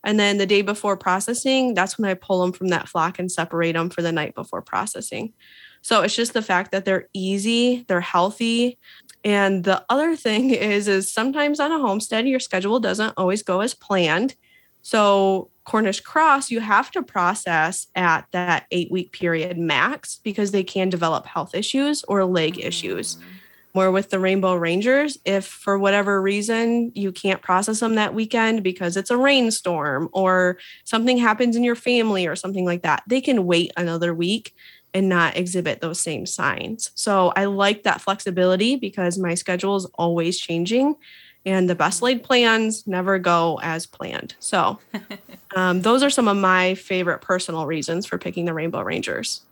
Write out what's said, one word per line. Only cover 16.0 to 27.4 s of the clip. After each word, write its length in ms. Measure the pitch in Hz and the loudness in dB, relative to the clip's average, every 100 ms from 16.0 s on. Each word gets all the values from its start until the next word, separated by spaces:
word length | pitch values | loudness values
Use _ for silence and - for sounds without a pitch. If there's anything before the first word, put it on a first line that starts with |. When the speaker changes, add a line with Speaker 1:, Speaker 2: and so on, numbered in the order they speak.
Speaker 1:
cross, 500 | - 311 311 277 269 | -2 2 4 4 2
you 100 | 226 | -4
have 300 | 214 208 262 | 2 2 2
to 100 | 381 | -6
process 840 | 254 196 175 208 185 165 160 - - | -4 0 0 0 -2 0 0 -2 -8
at 320 | 180 180 160 - | -2 2 2 -2
that 340 | 180 180 165 - | -4 0 -2 -2
eight-week 420 | 180 170 185 180 | -4 -2 -4 -6
period 460 | - 175 165 175 175 | -4 -2 -2 -2 -4
max 640 | 165 139 190 294 - - | 0 2 2 -2 -10 -10
because 280 | 214 202 202 | -8 -2 0
they 100 | 196 | 0
can 280 | 185 190 190 | -2 -2 -2
develop 360 | 180 165 156 - | 0 0 -2 -4
health 280 | 175 156 | -8 -6
issues 480 | 185 214 269 285 294 | -6 -2 -2 0 -4
or 200 | - 196 | -2 0
leg 300 | 185 180 160 | 2 2 0
Speaker 2:
Mm-hmm. 140 | 175 - | -4 -8
Speaker 1:
issues. 480 | 175 98 92 113 - - 185 - _ _ | -6 -6 -6 -6 -10 -16 -20 -20 _ _
More 160 | 190 190 | 0 2
with 180 | 190 196 | 2 0
the 100 | 190 | 0
Rainbow 340 | 190 196 185 | 2 2 2
Rangers, 640 | 180 170 180 233 269 294 - | 0 0 0 2 2 2 -4
if 200 | - 196 190 | -2 -2 -2
for 320 | - - 196 | -8 -2 2
whatever 440 | 196 202 202 196 | 2 2 2 0
reason 680 | 190 202 208 226 233 233 233 | 2 0 0 0 2 0 -2
you 160 | 202 196 | -4 -6
can't 300 | 180 196 190 | -2 -2 -2